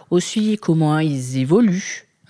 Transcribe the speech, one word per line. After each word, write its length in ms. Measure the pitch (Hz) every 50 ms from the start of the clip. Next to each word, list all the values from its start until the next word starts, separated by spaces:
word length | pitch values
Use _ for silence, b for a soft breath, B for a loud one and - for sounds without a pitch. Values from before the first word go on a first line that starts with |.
| B B
Aussi, 480 | 170 180 175 - - 220 214 214 214 208
comment 380 | - - 165 160 160 151 151 156
ils 380 | 156 156 143 131 127 127 131 131
évoluent, 680 | 131 131 165 220 247 208 175 190 - - - - - _ _ _ _ -